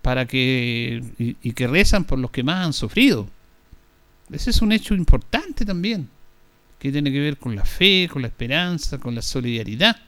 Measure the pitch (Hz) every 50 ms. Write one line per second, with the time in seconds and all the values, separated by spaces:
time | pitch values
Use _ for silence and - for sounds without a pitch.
0 | - 131 127 131 127 120 - 131 127 127 131 127 120 120 117 117 117 120 117 117
1 | 120 113 - - 117 117 120 - - 123 117 - 127 120 135 180 202 - - 196
2 | - - 139 131 127 117 - 139 123 143 175 185 180 160 139 - - 107 - -
3 | 262 285 180 110 101 101 - - _ _ _ _ _ _ - - _ _ _ _
4 | _ _ _ _ _ - - 147 - 247 220 - 226 208 220 208 - - 214 190
5 | 165 - - - - - - 294 359 381 294 - 220 202 190 170 170 220 226 190
6 | 135 - _ _ - - _ _ _ _ _ _ _ _ - _ - 139 135 147
7 | 147 139 135 139 147 151 143 - - 127 113 104 - - - - 180 202 190 185
8 | 180 165 - 143 123 120 - - 127 117 139 160 180 180 175 156 - - - 135
9 | - 123 120 117 - - - 131 123 120 117 113 110 101 107 113 180 233 220 -
10 | _